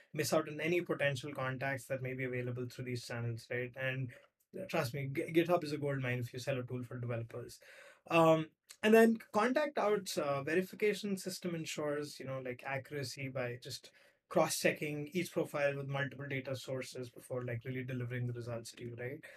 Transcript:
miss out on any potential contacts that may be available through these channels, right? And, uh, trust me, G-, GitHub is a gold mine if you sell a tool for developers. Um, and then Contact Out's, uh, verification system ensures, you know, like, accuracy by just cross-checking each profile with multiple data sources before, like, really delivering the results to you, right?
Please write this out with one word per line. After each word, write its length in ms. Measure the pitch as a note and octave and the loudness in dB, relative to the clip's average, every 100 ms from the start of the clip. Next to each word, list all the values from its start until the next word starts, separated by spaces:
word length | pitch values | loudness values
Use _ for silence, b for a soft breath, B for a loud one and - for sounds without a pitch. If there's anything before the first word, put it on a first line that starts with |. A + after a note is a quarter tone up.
| B | B
miss 180 | D3+ D3 | -4 2
out 160 | D#3+ D3+ | 2 2
on 140 | D3+ | -2
any 180 | D#3 F3 | 2 2
potential 500 | E3+ D#3 C#3+ C#3 D3+ | 2 2 2 0 -4
contacts 500 | C3+ C3 C3 C3+ C3+ - | -4 -4 -2 -2 -2 -4
that 160 | C3+ | -4
may 120 | B2+ | -4
be 100 | C3 | -4
available 400 | C3 B2 B2 B2 B2 | -2 -2 -2 -4 -6
through 200 | - B2 | -6 -6
these 180 | A#2+ | -6
channels, 420 | - A#2+ A#2 A2+ - | -4 -4 -4 -4 -4
right? 200 | B2 B2 C3 | -4 -4 -4
And, 320 | C3 C3 B2 - B _ _ - | -4 -2 -4 -8 B _ _ -10
uh, 60 | F#3 | -4
trust 260 | E3+ C3 | -2 0
me, 140 | C#3+ C3+ | -2 -4
G-, 200 | C#3 E3 | -4 0
GitHub 300 | E3 E3 F3 | 2 4 4
is 100 | D3+ | 2
a 60 | D3 | -2
gold 220 | C#3+ C#3 | -2 0
mine 180 | B2+ B2 | 0 -2
if 140 | A#2+ | -4
you 80 | C3 | -6
sell 180 | C#3 C3 | -2 -2
a 60 | |
tool 180 | B2 B2+ | -2 -6
for 160 | B2 B2 | -6 -6
developers. 640 | A#2+ A#2 A2+ B2 A#2+ - B B B B - | -4 -4 -4 -10 -12 -16 B B B B 2
Um, 360 | E3 E3 D#3+ D#3 _ - - | 6 8 8 4 _ -20 0
and 100 | A3 | 8
then 260 | A3 A3+ A3+ - | 10 10 6 0
Contact 460 | G#3+ A#3 C4 D4 B3+ | 2 4 4 2 2
Out's, 400 | G#3 G#3 F#3 - | 2 2 0 0
uh, 240 | D3 C#3 | 0 0
verification 720 | C#3+ E3+ F#3 F#3+ G#3+ G3 G3+ F#3+ | 2 2 2 0 0 2 -2 -4
system 380 | F#3 F3+ F3+ | -4 -6 -4
ensures, 640 | E3 D#3 - D3+ D3 D3 - | -4 -4 -2 -2 -2 -4 -8
you 80 | C3+ | -8
know, 140 | C3+ | -6
like, 200 | B2+ B2 C3+ | -6 -6 -4
accuracy 640 | C3+ - D3 C3+ - C3+ | -6 -4 -6 -6 -6 -6
by 260 | B2+ B2 A#2+ | -4 -4 -6
just 300 | B2+ - - - b b - | -10 -12 -14 -20 b b 0
cross-checking 840 | F3+ D#3+ - F3 - D3+ D3 D3 | 4 4 4 2 2 -2 -4 -4
each 180 | F3+ - | -2 -2
profile 460 | F3 D3+ D3+ C#3+ C#3 | 0 -2 2 2 2
with 100 | C#3 | -2
multiple 400 | C#3 C3+ B2+ C#3+ | -2 -2 -4 -6
data 280 | C3+ C3 B2+ | -4 -4 -4
sources 540 | - C3 B2+ B2+ B2 | -4 -6 -6 -8 -10
before, 340 | - - B2+ | -12 -6 -4
like, 160 | B2 A#2+ | -2 -4
really 200 | C3 B2+ | -4 -4
delivering 420 | B2+ B2+ A#2+ B2 B2 | -4 -4 -4 -2 -2
the 60 | |
results 400 | A#2+ A#2 A#2 A2+ | -4 -6 -6 -8
to 100 | - | -10
you, 140 | A#2+ A#2 | -10 -6
right? 220 | B2 D3+ - | -8 -8 -12